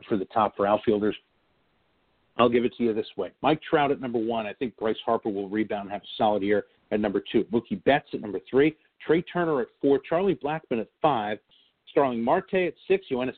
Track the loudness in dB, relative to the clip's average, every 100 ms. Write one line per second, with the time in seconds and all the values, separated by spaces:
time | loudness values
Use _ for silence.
0 | -4 -4 -2 0 0 2 0 2 2 2
1 | 0 -2 _ _ _ _ _ _ _ _
2 | _ _ _ 0 2 4 0 0 -2 -2
3 | -4 -6 -8 -2 0 0 0 0 2 0
4 | -4 -2 -2 -2 -4 -6 -8 -4 -4 -2
5 | -2 -2 -2 -4 -4 -4 -2 -4 -6 -10
6 | -10 -2 2 2 2 0 -2 _ -6 -2
7 | 0 -2 0 0 0 -2 -2 -4 2 0
8 | 0 -10 -8 -10 -2 2 2 0 _ _
9 | 0 0 0 -4 -2 -2 -4 _ 2 2
10 | 2 -2 0 -2 -4 -6 -4 -6 -6 _
11 | 0 2 -2 -6 _ _ _ _ -4 0
12 | 2 2 0 0 0 -2 -2 -4 -2 -2
13 | 0 -4 -4